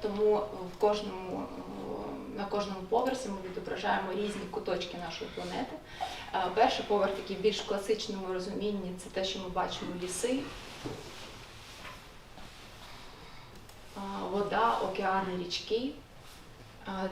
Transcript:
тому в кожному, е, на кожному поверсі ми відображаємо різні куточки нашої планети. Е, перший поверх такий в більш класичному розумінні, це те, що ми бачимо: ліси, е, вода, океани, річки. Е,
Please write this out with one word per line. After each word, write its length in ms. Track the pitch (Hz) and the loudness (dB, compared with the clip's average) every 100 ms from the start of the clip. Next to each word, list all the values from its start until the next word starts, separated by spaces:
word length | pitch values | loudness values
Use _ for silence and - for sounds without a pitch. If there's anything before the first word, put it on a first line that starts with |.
тому 340 | 214 202 214 208 - 185 180 - | -2 4 6 6 4 -4 -6 4
в 20 | |
кожному, 640 | 208 208 196 185 185 - | 6 6 2 -4 -4 -4
е, 920 | - - - 202 - 208 - - - 202 | -4 -6 -8 -6 -4 -4 -4 -6 -6 -4
на 80 | 196 | 0
кожному 340 | 208 196 190 185 | 2 0 -2 2
поверсі 400 | 226 262 262 208 | 4 4 2 -2
ми 60 | 190 185 | -4 -4
відображаємо 640 | - - - 202 196 196 | -4 -4 0 2 4 2
різні 280 | 202 208 196 185 | 0 0 0 -2
куточки 460 | 214 - 175 - 175 | -2 0 0 0 -4
нашої 320 | 175 - 175 - | -6 -6 -6 -6
планети. 400 | 180 185 269 311 - - - - - 190 | -4 -2 -4 -6 -10 -6 -4 -6 -2 0
Е, 80 | 180 196 | 4 8
перший 300 | 247 - - | 8 6 4
поверх 240 | 208 196 - | 6 6 2
такий 200 | - 196 | -2 4
в 40 | |
більш 220 | 208 196 | 4 4
класичному 720 | - 202 - 214 - 196 190 | 2 0 2 2 2 -2 -2
розумінні, 580 | 185 190 - 208 202 180 185 | -2 -2 0 0 0 -2 -6
це 60 | - | -6
те, 160 | 190 190 | -2 0
що 140 | 202 | -2
ми 100 | 185 | -2
бачимо: 420 | 185 175 - 180 180 | 0 0 0 -4 -4
ліси, 360 | 180 - 247 269 285 - - - - - - - - - - - - - - - - - - - - - - - - - - - - - - - - - - 202 | -2 0 2 2 0 -6 -10 -8 -6 -6 -8 -10 -10 -12 -14 -14 -14 -12 -12 -12 -14 -16 -16 -14 -14 -14 -16 -14 -14 -12 -14 -14 -14 -14 -14 -14 -16 -16 -12 -8
е, 20 | 196 196 180 | -6 -2 0
вода, 460 | 202 202 - 254 - | 2 4 6 6 6
океани, 540 | 190 196 190 190 185 180 175 | 2 2 4 4 4 0 0
річки. 440 | - - 226 262 302 - - - - - - - - - | -2 2 2 2 -4 -12 -18 -16 -16 -16 -16 -16 -12 -6
Е, 220 | 190 190 | -2 -2